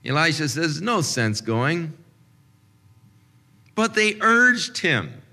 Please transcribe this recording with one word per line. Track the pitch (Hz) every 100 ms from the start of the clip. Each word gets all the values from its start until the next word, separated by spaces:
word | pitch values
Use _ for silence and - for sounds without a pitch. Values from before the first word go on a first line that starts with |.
Elisha | - 139 165 151 151
says, | 120 165 151
"No | 208 226
sense | 147 - 110 107
going." | - 113 131 170 165 147 - _ _ _ _ _ _ _ _ _ _ _ _ _ _ _ _
But | - 220
they | 220 214 208
urged | 214 233 247 240 160 -
him | 185 127 78 - -